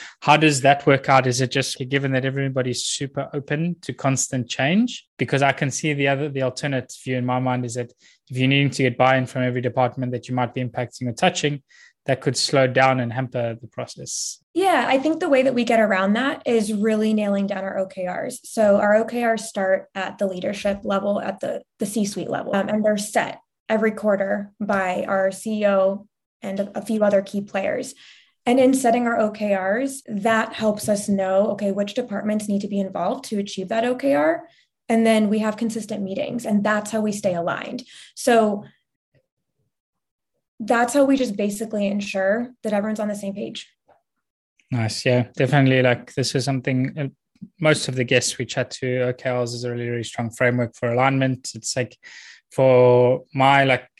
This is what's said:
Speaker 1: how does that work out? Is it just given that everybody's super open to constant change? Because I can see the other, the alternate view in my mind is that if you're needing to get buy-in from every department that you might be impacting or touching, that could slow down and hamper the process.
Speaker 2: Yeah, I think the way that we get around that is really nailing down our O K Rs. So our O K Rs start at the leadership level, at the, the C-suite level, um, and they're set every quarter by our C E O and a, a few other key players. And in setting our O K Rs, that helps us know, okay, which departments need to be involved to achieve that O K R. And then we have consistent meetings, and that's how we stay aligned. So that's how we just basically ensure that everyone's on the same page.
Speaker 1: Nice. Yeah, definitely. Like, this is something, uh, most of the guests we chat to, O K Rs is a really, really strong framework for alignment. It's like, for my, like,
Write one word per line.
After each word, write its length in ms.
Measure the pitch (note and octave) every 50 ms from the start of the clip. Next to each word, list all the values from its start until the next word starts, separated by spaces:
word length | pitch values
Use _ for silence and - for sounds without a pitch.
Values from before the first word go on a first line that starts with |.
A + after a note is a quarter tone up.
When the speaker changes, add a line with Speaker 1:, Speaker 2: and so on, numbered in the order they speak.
| - - - _ -
Speaker 1:
how 160 | - D3 D3+
does 240 | D#3 D#3 D3 C3 B2
that 240 | C3+ C#3+ C#3+ -
work 240 | D3+ C#3 C3+ - -
out? 160 | C#3 C3+ B2+
Is 160 | C3 B2 B2 C3
it 80 | B2
just 260 | - C#3 B2+ - - - C3+ B2
given 220 | C#3 C#3 C3+ C3+ C3+
that 120 | C3 B2+
everybody's 600 | C3+ C3 C#3 C#3 C3+ C3 C3+ B2+ B2+ A#2+ - -
super 440 | - - - D3 C3+ - C#3 C3+ - -
open 420 | D3 C3+ - D3+ D3 E3 F3 E3+ E3 -
to 100 | - B2
constant 560 | - - C#3 C3+ B2+ - - - B2+ A#2+ -
change? 580 | - - C3 C#3+ F3 G#3 A#3+ B3 - - - _ _ _
Because 240 | C#3 C3 - C3+ C#3
I 100 | C#3 C3+
can 180 | - D#3+ C3+
see 220 | A#2+ - - D#3 D3
the 160 | C#3+ C#3 C#3
other, 220 | C#3 C3+ D3 D3+
the 120 | C3+ C3+ C3
alternate 480 | B2+ B2 - - D3 C#3 C3 - - - - -
view 140 | C3 B2+ B2+
in 80 | B2
my 140 | B2 B2 B2+
mind 260 | B2+ B2+ B2+ B2 B2
is 80 | A#2+ A2+
that 180 | B2 A#2+ A#2+ _ _ _ _ _ _ _ _
if 80 | C3+ B2
you're 100 | C3 C3
needing 220 | C#3 C#3 C#3+ C#3
to 140 | C3 - C3+
get 120 | B2+ A#2+
buy-in 300 | - B2+ C3 C3 C3 B2+
from 160 | A#2+ - C3 B2+
every 180 | B2+ B2 B2+
department 520 | B2 B2+ B2 C3+ B2+ B2 A#2+ - B2+ B2 B2
that 160 | A#2+ - -
you 40 | B2+
might 200 | B2 B2 A#2 -
be 100 | C3 B2+
impacting 440 | A#2+ - - B2 A#2+ - - C3 B2
or 40 | A#2
touching, 500 | - - F#3 F3+ - - D3 D3 C#3 _ _ _ - - - _ _ _
that 160 | - C3+ B2+ -
could 160 | D3 B2 -
slow 280 | - - - C#3 C3+
down 320 | B2+ A#2+ C3 C3 C3 C3 B2+
and 140 | B2 A#2 G#2+
hamper 460 | B2 C3 A#2+ - B2+ A#2 A#2 A2+ A2
the 60 | -
process. 760 | A2+ _ - B2 - - - B2 - - - - - - - _ _ _
Speaker 2:
Yeah, 320 | D#4+ F#4+ F#4+ F4 C#4 A#3+ -
I 80 | C4
think 240 | C4+ C4+ D#4 D#4+ D#4+
the 80 | F#4+ E4+
way 140 | C#4 C4 C4
that 120 | C4+ B3
we 100 | A#3+ A#3+
get 140 | A#3 A#3+ A3+
around 360 | A3 G3+ G3+ F#3 F#3+ G3 G#3
that 280 | A3+ C4 C#4 - - -
is 260 | - A#3+ A3+ G#3 G3+ A3
really 400 | G3+ G#3 A3 A3 G#3+ A3 A3 A3
nailing 340 | G#3+ G#3 G3+ G3+ G3 G3
down 180 | G3 G3+ F#3+ G3
our 140 | F#3+ F#3+ G3
O 80 | F#3+
K 220 | F#3+ - F#3+ F#3 F3+
Rs. 320 | F3+ - - - - - _
So 340 | - - A3+ A3 G#3 G3+ G3+
our 180 | G#3 G#3 G#3
O 80 | G#3+ A3+
K 180 | A3+ A#3 A#3+ A#3+
Rs 180 | A3+ A3+ A3 G#3+
start 440 | - - G#3 F#3+ F#3+ F#3+ F#3+ - _ _
at 220 | G3 F#3+ F#3+ G3+
the 100 | - G#3
leadership 540 | G3 F#3+ F3+ F3+ G#3+ G#3 - - G3+ G3 G3+ -
level, 360 | G#3 G3+ G3 G3+ G3+ G3+ G#3
at 200 | - - G3 -
the, 220 | - - - - - _ _ _
the 60 | A3
C-suite 460 | G3+ - A3+ G#3 G3+ - F#3+ E3+ -
level, 260 | - - - - G3+
um, 140 | G3 G3 -
and 120 | G#3 A3 G#3+
they're 140 | G#3+ G#3+
set 440 | G3+ G#3 - - - C4 C#4 - - _ _ _ _ _ -
every 240 | A3 G#3+ G#3+ A3 G#3+
quarter 600 | G#3+ - G#3+ G3+ F#3+ G3 G3 G3+ G#3 G3+ - _ _
by 460 | G#3 G3+ G3+ G3 F#3+ F#3 F#3 G3+ -
our 240 | - G3+ F#3+ F#3+ F#3+
C 300 | F#3+ F#3 - A3 G#3+ G#3+
E 60 | G#3
O 420 | G3+ G3 G3 F#3+ F#3+ G3+ G3+ - _ _ _ _ _ _ _ -
and 160 | G3+ G3 G3
a, 200 | G3+ G3+ - G#3+
a 40 | G3+
few 220 | - A3+ G#3+ G#3
other 180 | G3+ G3+ G3 G3
key 180 | - - G3+
players. 540 | G3+ - - G3 F#3+ G3+ - - - - - _ - - - - _ _ _ _ _
And 140 | A#3+ B3 C4+
in 160 | C4 B3+ C4+
setting 320 | - - A#3 A3+ B3 A#3+
our 140 | A#3 A#3 A#3
O 100 | A3 G#3+
K 240 | G#3 - G#3+ G#3 G3+
Rs, 480 | F#3+ F#3 F#3+ G3+ A#3 C4+ C4+ C4+ - - -
that 460 | A3+ G3 F#3+ A3+ A3+ A3 A#3 - -
helps 340 | - A3 G#3+ G#3 G#3 - -
us 200 | G#3+ G3+ G#3 -
know, 420 | G3+ F#3+ F#3+ F#3+ F#3+ F#3+ G3+ A3+ G#3+
okay, 180 | G3+ G#3 G3+
which 240 | F#3+ G3+ G3+ G3+ -
departments 540 | - - - G3+ G3 G3+ G#3+ G#3+ G#3+ G#3+ -
need 140 | G3+ G3+ G#3+
to 60 | G3+
be 120 | G3+ G3
involved 460 | G3 F#3+ F#3+ F3 E3+ F#3+ B3+ C4 C4+
to 120 | - A3+ G3+
achieve 300 | G3+ G3+ - - F#3 F#3
that 160 | A3+ A3+ A3+
O 100 | B3 B3+
K 200 | B3+ C4+ C#4 C#4
R. 340 | C#4+ D4+ D#4 E4 E4+ E4 - _ _ _ _ _ _ _ _
And 180 | A#3 A3+ A3+
then 220 | A3+ A3+ A3 G#3+ G3+
we 100 | A3 G#3+
have 160 | G#3+ G#3+ G#3
consistent 460 | G#3 A#3 A3+ A3 A3+ G3+ - A3 G3+ G3+
meetings, 420 | F#3+ F#3+ - - - A#3+ A#3+ -
and 200 | A#3 G#3 G#3 G3+
that's 260 | G#3+ G#3+ G#3 G#3 G#3
how 100 | - A3
we 120 | G#3+ G#3+ G3+
stay 220 | G3+ - G3 F3+
aligned. 500 | E3+ E3+ E3+ - - - - - B3 B3 - - - - - _
So 480 | - - - A#3+ A3+ A3 G#3 G#3 G#3 - - _ _ _ _ _ _ _ _ _ _ _ _ _ _ _ _ _ _ _ _ _ _ _ _ _ _ _ _ _ _ _ _ _ _ _ _ _ _
that's 340 | A3 G#3 B3 A#3 A#3+ A#3+ -
how 120 | C#4+ C#4
we 120 | C4+ C#4
just 200 | C4 B3+ A3 G3+
basically 500 | G3+ G3+ G#3 G3+ - A3+ G#3+ - G#3 G3+
ensure 640 | G3 G3+ G#3 G3+ G3+ - G3 F#3+ F#3+ G#3 A#3 A#3+ B3+ - _ _
that 100 | A3+ G#3
everyone's 260 | G3+ G3+ G#3+ G#3+ G#3+
on 80 | G#3+ G#3
the 60 | G#3
same 200 | G3+ - G3 G3
page. 320 | G3+ A3+ - - - - _ _ _ _ _ _ _ _ _ _ _ _ _ _ _ _ _ _ _ _ _
Speaker 1:
Nice. 360 | B2+ A#2+ A2+ A2 - - -
Yeah, 220 | C3+ B2 B2 B2 - -
definitely. 460 | - C#3 B2+ D3 C#3+ C3+ C3 C3 C3
Like, 320 | B2+ B2+ B2 B2 - - -
this 200 | - B2+ - -
is 100 | C#3+ A#2+
something, 540 | C#3 C3+ C3 B2 - C3 B2+ B2+ C3+ - D#3+
uh, 80 | C#3+ C#3 - _ _ _ _ _ - - _ _
most 300 | D#3 D#3 D#3 D3 - -
of 60 | B2+
the 100 | B2+ B2+
guests 320 | A#2+ C3+ B2 - - -
we 80 | - B2+
chat 260 | - - - B2+ - -
to, 300 | - - B2+ B2 B2+ B2
O 80 | B2 B2
K 180 | - - C3
Rs 240 | B2+ B2 B2 A#2 A#2+
is 100 | A#2+ A#2+
a 60 | B2
really, 180 | A#2+ A#2+ A#2+ A#2+
really 160 | A#2+ A#2+ A2+
strong 260 | - - - A#2+ A2+
framework 440 | - - B2+ B2 B2 B2 A#2+ A2+ -
for 180 | - - A#2+ A#2
alignment. 600 | A#2+ B2+ C3+ C3+ C3+ C3+ C3 C3 B2+ _ - -
It's 220 | A2+ - - -
like, 200 | C3+ B2 B2+ - _ _ - - - - - - - _ _ -
for 720 | - C3+ C3 B2+ B2 B2 B2 B2 B2 B2 B2 B2+ B2+ - _ _
my, 320 | C3+ C3 C3+ C#3 C#3 C#3
like, 240 | C3+ B2+ B2 - _ _